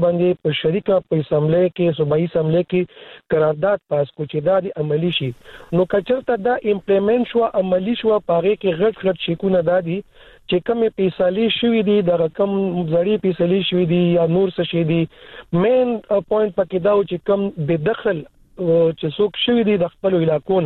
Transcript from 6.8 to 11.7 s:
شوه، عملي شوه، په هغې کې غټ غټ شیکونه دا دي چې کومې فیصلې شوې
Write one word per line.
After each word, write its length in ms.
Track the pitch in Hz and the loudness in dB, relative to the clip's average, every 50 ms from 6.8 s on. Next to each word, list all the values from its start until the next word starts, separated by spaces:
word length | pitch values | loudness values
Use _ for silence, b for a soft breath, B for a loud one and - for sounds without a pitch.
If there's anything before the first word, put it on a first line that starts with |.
| - - 196 196 196 208 233 247 240 - - | 0 0 0 2 2 2 0 0 0 0 0
شوه، 140 | 233 226 220 - 208 190 | 0 0 0 0 -2 -2
عملي 320 | 185 185 180 185 220 240 - - | 0 0 -2 0 -2 -4 -2 0
شوه، 160 | 220 214 208 | 0 0 0
په 220 | - - 170 170 | 0 0 0 0
هغې 140 | 170 196 214 - | 2 0 0 0
کې 100 | - 190 165 160 | 0 -2 0 0
غټ 140 | 196 226 214 - - | 0 -2 -2 0 -2
غټ 200 | 190 180 - - | -2 -2 -2 -4
شیکونه 360 | - 170 - - 196 185 180 165 170 | -6 -6 -2 -2 0 0 2 2 2
دا 80 | 175 185 | 0 0
دي 200 | 175 165 170 196 - b b b b b b b b - | 0 -2 -6 -6 -6 b b b b b b b b -2
چې 60 | 180 180 - | -2 -2 0
کومې 220 | - 233 233 226 220 - - | 0 -2 0 0 -2 0 0
فیصلې 480 | 190 185 - - 185 180 185 208 233 226 - - | -2 -2 0 0 0 0 0 0 0 -2 -2 0
شوې 240 | - 240 | 0 0